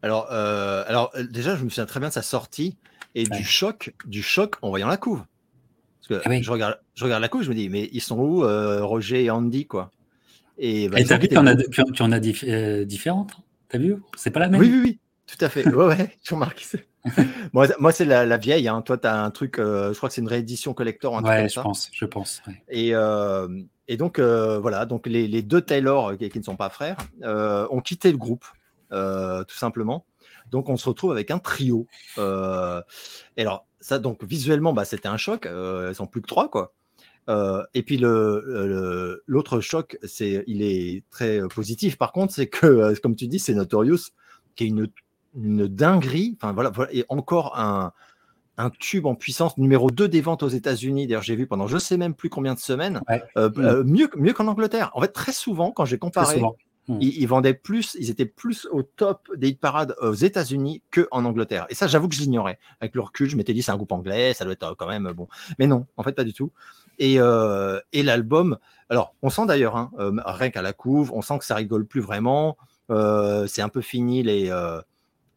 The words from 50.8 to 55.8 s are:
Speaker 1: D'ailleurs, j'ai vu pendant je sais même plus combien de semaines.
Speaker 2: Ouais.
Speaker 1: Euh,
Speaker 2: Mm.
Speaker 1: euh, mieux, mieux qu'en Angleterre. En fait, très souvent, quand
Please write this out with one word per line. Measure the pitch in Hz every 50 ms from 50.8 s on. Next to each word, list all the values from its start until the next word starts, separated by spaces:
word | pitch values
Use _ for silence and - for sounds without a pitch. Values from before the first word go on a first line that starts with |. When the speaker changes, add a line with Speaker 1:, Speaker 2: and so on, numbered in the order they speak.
| 107 131 139 139 139 123
Speaker 1:
D'ailleurs, | 113 110
j'ai | 98 113 117 113
vu | 127 131
pendant | - 98 98 107
je | 123 175
sais | 175 - 185
même | 180 175 175 156
plus | _ - 170
combien | - - 135 135 131
de | 123
semaines. | - - 131 127 160 196 190 117 90 -
Speaker 2:
Ouais. | 113 113 - - _ -
Speaker 1:
Euh, | 110 110 110
Speaker 2:
Mm. | 139 135
Speaker 1:
euh, | 120 117 120 131
mieux, | 131 147 214 320 294 - 165
mieux | 139 185 240
qu'en | - 214 220
Angleterre. | 208 208 220 214 - 233 208 - -
En | 131
fait, | 135 202 -
très | - - -
souvent, | 262 - - - 208 160 170 180
quand | 254 -